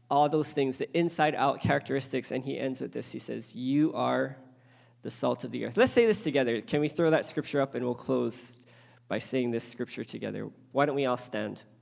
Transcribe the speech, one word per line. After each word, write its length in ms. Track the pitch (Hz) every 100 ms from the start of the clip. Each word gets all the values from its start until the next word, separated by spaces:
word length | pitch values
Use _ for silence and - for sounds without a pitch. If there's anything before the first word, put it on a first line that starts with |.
| -
all 200 | 143 147
those 220 | 156 147
things, 260 | - 135 131
the 140 | 139 170
inside 380 | 170 170 151 147
out 260 | 139 -
characteristics, 720 | - 143 - 135 135 135 -
and 120 | 127
he 140 | 131 139
ends 240 | 131 127
with 100 | 131
this. 200 | 123 117
He 80 | 120
says, 360 | - 117 113 -
"You 380 | 127 143 156
are 420 | - 123 127 135 139 - _ _ _ _ _
the 80 | 110
salt 320 | - 127 127
of 80 | 123
the 140 | 120 110
earth." 120 | 123
Let's 140 | 254
say 160 | - 226
this 160 | 208
together. 360 | 160 139 123 113
Can 200 | - 147
we 80 | 147
throw 220 | - 165
that 160 | 156 -
scripture 340 | - - 143
up, 140 | 135 123
and 100 | 123
we'll 80 |
close 640 | 120 - 131 120 113 - - - - - - -
by 120 | 107
saying 320 | - 131 120
this 180 | 117 -
scripture 340 | - 123 -
together? 460 | 117 110 107 104 104 - -
Why 160 | 135 147
don't 80 | 139
we 100 | 135
all 120 | 123
stand? 440 | - 107 104 104 - _